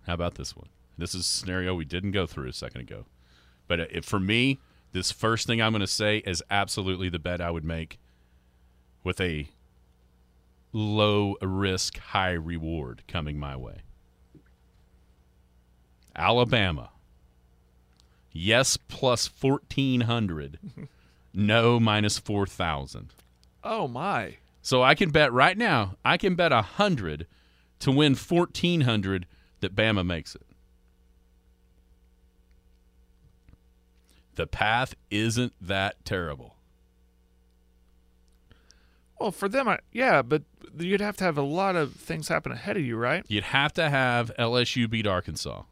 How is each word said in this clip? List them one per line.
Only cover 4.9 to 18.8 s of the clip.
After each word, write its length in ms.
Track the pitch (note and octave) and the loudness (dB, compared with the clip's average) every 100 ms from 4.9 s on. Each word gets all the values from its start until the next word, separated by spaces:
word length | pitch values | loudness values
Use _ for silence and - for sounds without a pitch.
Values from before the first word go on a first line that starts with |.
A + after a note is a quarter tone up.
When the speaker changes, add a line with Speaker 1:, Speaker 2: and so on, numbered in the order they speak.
Speaker 1:
this 180 | F#2 F2+ | -6 -6
first 360 | - A2 A2+ - | -2 0 0 0
thing 140 | A2+ | 0
I'm 100 | A2 | 2
gonna 120 | A2 F#2+ | 2 -2
say 300 | - G#2+ G#2+ | 0 0 0
is 220 | G2+ E2+ - | -2 -6 -2
absolutely 600 | G2+ G2 - F#2+ F#2 F#2 | -2 -2 -4 -4 -2 -4
the 100 | E2+ | -4
bet 220 | E2 F2 | -6 -4
I 100 | E2+ | -4
would 120 | E2+ D#2 | -4 -4
make 340 | E2 D#2+ - _ _ _ _ _ _ _ _ _ _ | -6 -8 -14 _ _ _ _ _ _ _ _ _ _
with 160 | F#2+ F2+ | -6 -2
a 300 | F#2 D#2 D2 _ _ _ _ _ _ _ _ _ _ _ _ | -2 -4 -8 _ _ _ _ _ _ _ _ _ _ _ _
low 600 | A2 G#2+ G#2+ G#2+ G#2 G2+ G2 | -4 0 2 4 4 2 -2
risk, 560 | F#2+ F#2+ G2 F#2 - - | -2 0 0 0 -2 -6
high 340 | - G#2 F#2 | -4 0 0
reward 720 | F2 D#2+ E2+ D#2+ E2 C2 A1+ - | -2 -4 -6 -4 -6 -6 -12 -10
coming 300 | F2 D2+ D2 | -6 -6 -6
my 180 | C#2 C2+ | -8 -8
way. 260 | A#1+ - - - _ _ _ - _ _ _ _ _ _ _ _ _ _ _ _ _ _ _ _ _ - | -12 -16 -20 -20 _ _ _ -20 _ _ _ _ _ _ _ _ _ _ _ _ _ _ _ _ _ -2
Alabama. 760 | F#2 A#2 A#2+ A#2 F#2+ D2+ A#1+ - _ _ _ _ _ _ _ _ _ _ _ _ _ | 2 4 4 2 2 -2 -8 -20 _ _ _ _ _ _ _ _ _ _ _ _ _
Yes, 460 | D#2+ F2+ A2+ C3+ | -4 4 4 4
plus 500 | - | 0